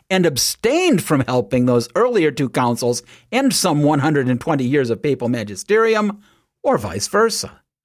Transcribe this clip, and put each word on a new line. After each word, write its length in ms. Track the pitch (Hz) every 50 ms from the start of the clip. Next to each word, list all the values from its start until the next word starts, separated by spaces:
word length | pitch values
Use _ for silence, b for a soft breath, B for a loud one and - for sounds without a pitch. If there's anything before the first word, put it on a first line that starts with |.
| B -
and 160 | 190 185 175
abstained 760 | 165 143 120 - - - - - 220 277 339 370 359 277 175 135
from 180 | - 160 135 123
helping 440 | - 127 127 113 101 - 127 123
those 220 | 127 123 120 117 - -
earlier 360 | 180 226 254 247 208 160 151
two 180 | 127 - 143 120
councils 540 | - 139 127 120 120 110 - 120 120 - B B B B B B
and 220 | - 247 269 269 180
some 300 | - - 185 156 147 147
one 160 | 143 147 143
hundred 300 | 135 160 156 143 131 123
and 120 | 127 120
twenty 240 | - 165 160 139 131
years 240 | 120 135 147 131 117
of 140 | 113 95 -
papal 260 | 151 135 - 120 117
magisterium, 920 | 127 120 107 104 104 92 - - 202 220 220 226 220 214 208 208 202 b b b b b b b b _ -
or 160 | 285 262 151
vice 300 | 98 98 87 101 - -
versa. 520 | - 202 220 226 - - - - - - _ _ _ _ _